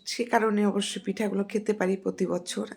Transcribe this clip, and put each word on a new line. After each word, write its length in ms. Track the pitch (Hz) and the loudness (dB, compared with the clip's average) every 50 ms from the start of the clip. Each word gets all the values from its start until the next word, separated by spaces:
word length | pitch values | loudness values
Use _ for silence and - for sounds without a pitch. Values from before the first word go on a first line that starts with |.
| - | -10
সে 180 | - - - 233 | -8 -4 -4 -2
কারণে 360 | 240 240 233 208 220 208 208 208 | 2 4 4 4 4 4 4 4
অবশ্য 260 | 202 190 202 196 - - 196 - | 4 2 2 0 -2 -4 -6 -4
পিঠাগুলো 360 | - 190 - 220 202 190 196 202 | -4 -4 -2 -2 0 0 0 -2
খেতে 280 | 202 - 214 214 - | 0 -2 -2 0 0
পারি 220 | 208 214 185 185 196 | 0 2 2 0 0
প্রতি 280 | 190 - 185 185 - 190 | 0 -2 -4 -2 0 0
বছর। 400 | 170 170 175 175 - - 202 208 - - | 0 0 -2 -4 -4 -6 -6 -6 -8 -6